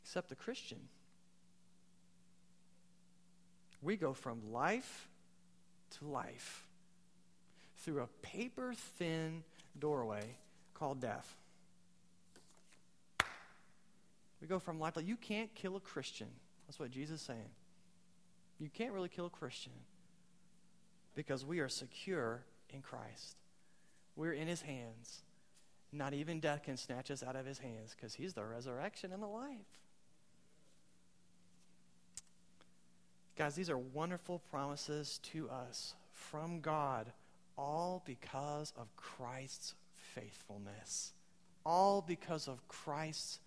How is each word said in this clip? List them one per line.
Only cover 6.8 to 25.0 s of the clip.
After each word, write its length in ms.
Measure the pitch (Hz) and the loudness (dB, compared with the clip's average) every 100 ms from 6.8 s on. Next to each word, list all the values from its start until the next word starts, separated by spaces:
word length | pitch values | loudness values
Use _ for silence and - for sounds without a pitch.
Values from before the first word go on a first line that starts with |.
| - - - - - - - - - - | -20 -20 -20 -20 -20 -20 -20 -20 -20 -6
through 240 | - 143 | 2 2
a 60 | 120 - | 2 -4
paper-thin 1200 | - - 247 254 254 233 - - 170 160 160 165 160 - - 147 | -8 -2 -2 0 -2 -2 -6 0 2 4 2 0 -6 -18 -14 2
doorway 600 | 151 147 113 104 107 123 - - - | 4 6 6 2 0 -6 -14 -18 -16
called 280 | - 147 135 | 0 2 4
death. 340 | 123 104 - - - - - - - - - - - - - - - - - - - - - - - - - - - - - - - - | 2 2 -2 -12 -16 -20 -20 -20 -20 -20 -20 -20 -20 -20 -18 -20 -18 -20 -20 -20 -20 4 4 4 -14 -18 -20 -20 -20 -20 -20 -20 -20 -14
We 80 | 160 | 2
go 100 | 185 | 2
from 220 | 180 160 | 2 0
life 140 | 156 | 2
to 80 | 165 | 2
life. 60 | 165 | 0
You 80 | 233 | 0
can't 360 | - 208 220 | 2 0 0
kill 220 | - 185 196 | -2 -2 -2
a 60 | |
Christian. 480 | 190 - 135 - 110 120 - - - | -4 -4 -4 -4 -8 -10 -18 -20 -16
That's 140 | - | -6
what 120 | 131 | -4
Jesus 280 | 127 151 160 | -2 -4 -4
is 60 | - | -4
saying. 240 | 117 107 - - - - - - - - - - - | -4 -6 -12 -20 -20 -20 -20 -20 -20 -20 -20 -20 -8
You 120 | 156 | -8
can't 240 | - 233 | 0 0
really 160 | 196 180 | 2 0
kill 160 | - 175 | 0 -4
a 40 | |
Christian 440 | - 131 - - 123 - - - - - - - - - - - - - | -2 -4 -4 -8 -10 -16 -18 -20 -20 -20 -20 -20 -20 -20 -20 -20 -20 -8
because 320 | - 151 135 135 | -6 0 0 2
we 140 | 170 | 2
are 100 | 135 | 2
secure 760 | - 127 - - 175 117 117 - - - | 0 -4 -6 0 4 4 2 -6 -18 -12
in 120 | 139 | -10
Christ. 540 | 135 127 113 113 - - - - - - - - - - | -8 -6 -8 -8 -12 -12 -18 -20 -20 -20 -20 -20 -14 -2
We're 180 | 160 | 0
in 140 | 143 160 | 2 2
his 140 | 170 | 0
hands. 640 | 147 135 117 113 | 0 -4 -4 -8